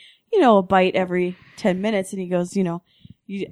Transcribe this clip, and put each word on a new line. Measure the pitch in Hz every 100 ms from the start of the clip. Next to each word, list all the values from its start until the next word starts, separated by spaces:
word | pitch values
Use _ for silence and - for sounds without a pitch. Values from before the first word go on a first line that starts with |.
| - _ -
you | 427
know, | 262 202
a |
bite | 185 190 185
every | - 180 180 180 180 _ -
ten | 208 185
minutes | 208 202 190
and | 190
he | 180
goes, | 180 180 196
you |
know, | 175 170 _ _ - - -
you, | 196 -